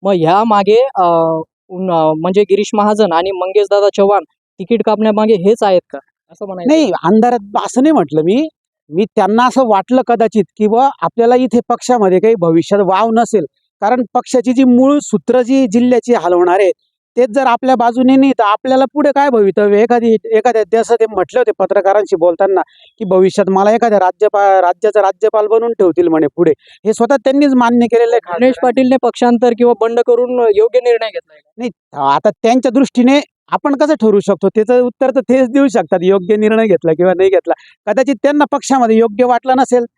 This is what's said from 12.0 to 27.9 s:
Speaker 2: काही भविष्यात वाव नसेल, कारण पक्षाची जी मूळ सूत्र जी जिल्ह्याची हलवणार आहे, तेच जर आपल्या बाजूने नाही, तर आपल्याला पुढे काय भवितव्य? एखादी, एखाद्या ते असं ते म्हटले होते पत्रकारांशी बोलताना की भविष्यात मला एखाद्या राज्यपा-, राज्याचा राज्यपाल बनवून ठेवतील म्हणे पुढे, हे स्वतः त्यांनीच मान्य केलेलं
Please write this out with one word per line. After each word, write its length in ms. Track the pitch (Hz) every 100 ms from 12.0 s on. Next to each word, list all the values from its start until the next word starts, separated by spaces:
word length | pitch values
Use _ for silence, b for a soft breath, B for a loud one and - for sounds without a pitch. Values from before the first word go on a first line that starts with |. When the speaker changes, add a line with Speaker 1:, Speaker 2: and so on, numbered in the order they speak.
| 196 185
Speaker 2:
काही 140 | 220
भविष्यात 460 | 226 170 165 160 202
वाव 280 | 190 190 226
नसेल, 320 | 226 233 214 165 _ _ _
कारण 220 | 202 247 233
पक्षाची 380 | 247 - 254 240
जी 120 | 247
मूळ 340 | 262 247 262 294
सूत्र 400 | - 208 - 240
जी 240 | 233 269 254
जिल्ह्याची 480 | 202 247 247 -
हलवणार 460 | 233 165 180 180 185
आहे, 100 | 196 - _ _ _ -
तेच 140 | 247
जर 160 | 220 262
आपल्या 280 | 233 262
बाजूने 420 | 254 233 240 254 269
नाही, 160 | 269
तर 100 | 254
आपल्याला 420 | 214 208 262 262 269
पुढे 180 | 285 294
काय 160 | 277 285
भवितव्य? 520 | 240 202 190 208 202
एखादी, 340 | 226 240 233 220
एखाद्या 380 | - 220 247 220
ते 120 | 202 226
असं 180 | 233
ते 120 | 233 427
म्हटले 340 | 226 370 254
होते 100 | 240 -
पत्रकारांशी 580 | 190 196 190 202 196 185
बोलताना 440 | 175 170 196 190 160 b b _
की 60 |
भविष्यात 460 | 208 185 190 - 190
मला 220 | 190 202
एखाद्या 260 | 226 233 208
राज्यपा-, 640 | 185 - 208 202 202 190
राज्याचा 420 | 180 180 214 208
राज्यपाल 440 | 196 190 220 220 214
बनवून 260 | 226 233
ठेवतील 360 | 226 190 160 175
म्हणे 180 | 160 156 -
पुढे, 160 | 170 147
हे 340 | _ _ 202
स्वतः 240 | 220 233 277
त्यांनीच 380 | 240 269 294
मान्य 320 | 262 233 240
केलेलं 300 | 240